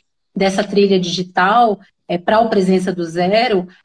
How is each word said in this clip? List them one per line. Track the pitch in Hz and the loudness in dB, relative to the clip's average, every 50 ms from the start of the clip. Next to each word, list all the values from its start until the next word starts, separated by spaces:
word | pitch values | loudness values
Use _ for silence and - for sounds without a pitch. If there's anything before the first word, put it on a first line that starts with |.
| _ _ _ _ _ _ _ | _ _ _ _ _ _ _
dessa | 185 190 190 190 214 202 | -2 -2 -2 0 -2 -4
trilha | 202 196 202 202 196 196 185 | -2 0 2 2 4 2 0
digital, | 180 175 - 185 180 - - 180 180 190 220 240 240 220 202 - _ _ _ _ _ | 0 -2 -6 -8 -8 -6 -2 -2 0 2 2 2 2 2 0 -4 _ _ _ _ _
é, | - 175 | -6 -6
pra | 175 - - 214 220 | -6 -2 0 2 2
o | 233 226 | 2 2
Presença | 220 202 185 185 190 185 185 196 180 | 0 0 2 2 2 0 0 -2 -4
do | 180 170 | -6 -6
Zero, | 165 160 175 175 185 208 226 240 247 208 180 180 - - _ | -6 -4 -2 -2 0 0 0 0 0 -2 -2 -4 -6 -12 _